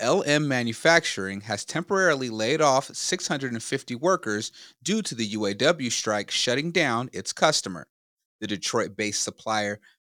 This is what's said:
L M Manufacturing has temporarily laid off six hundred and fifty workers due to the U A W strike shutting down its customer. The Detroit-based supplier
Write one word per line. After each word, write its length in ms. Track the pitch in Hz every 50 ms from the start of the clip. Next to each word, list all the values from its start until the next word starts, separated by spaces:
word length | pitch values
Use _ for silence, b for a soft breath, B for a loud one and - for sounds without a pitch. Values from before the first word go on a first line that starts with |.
L 220 | 110 123 160 196 -
M 200 | 143 147 151 151 143
Manufacturing 920 | 131 123 120 117 113 - - 160 170 170 - - - 101 95 95 98 98
has 220 | 104 113 104 101 -
temporarily 680 | - - 156 175 - 202 190 185 170 147 135 131 120
laid 300 | 110 110 110 120 151 156
off 340 | 156 143 131 135 - - -
six 340 | - - - 185 180 - -
hundred 240 | 165 139 135 127
and 100 | 117 113
fifty 320 | - - 139 135 - - 123
workers 560 | 117 147 185 190 - - 110 104 104 113 - B B B B B B
due 200 | - - 208 220
to 120 | 196 - 143
the 100 | 117 113
U 200 | 101 107 107 107
A 80 | 98 101
W 340 | 98 127 156 175 - 127 117
strike 440 | - - - 113 104 104 98 -
shutting 400 | - - - 123 120 139 151 170
down 380 | 165 - 156 131 113 117 131 -
its 200 | - - - -
customer. 540 | - - 185 156 151 - - 101 90 80 - - _ _ _ _ _ _ _ _ _ _
The 80 | 107 101
Detroit-based 760 | 104 92 - - - 113 98 101 98 110 107 104 98 -
supplier 580 | - - - - - 110 110 107 104 101 104 b b b b b _